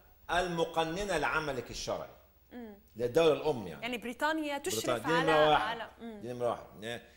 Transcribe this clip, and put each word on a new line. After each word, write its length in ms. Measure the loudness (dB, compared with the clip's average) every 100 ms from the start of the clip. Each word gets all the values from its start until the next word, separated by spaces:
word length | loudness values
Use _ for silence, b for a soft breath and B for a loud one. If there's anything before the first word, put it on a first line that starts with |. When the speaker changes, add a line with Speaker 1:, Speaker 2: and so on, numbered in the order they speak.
| -20 -16 -2
Speaker 1:
المقننة 840 | 0 0 0 0 0 0 -2 -2 0
لعملك 540 | 0 0 -2 -4 -6
الشرعي. 380 | -8 -4 -4 -6 -14 -20 _ _
Speaker 2:
مم. 200 | -14 -14 -16 -16 -4
Speaker 1:
للدولة 380 | 0 4 6
الأم 340 | 6 2 -2 -4
يعني. 140 | -8
Speaker 2:
يعني 160 | -6 -6
بريطانيا 600 | -8 -2 0 0 -2 -4
تشرف 320 | -4 -2 0
Speaker 1:
بريطانيا. 340 | 0 2 2
دي 80 | 4
Speaker 2:
على، 0 |
Speaker 1:
نمرة 180 | 6 6
واحد. 120 | 6
Speaker 2:
على، 280 | 2 -4 -8 -12
مم. 200 | -14 -12
Speaker 1:
دي 120 | -10
نمرة 160 | -2 0
واحد. 520 | 0 -6 -12 -8 -8 b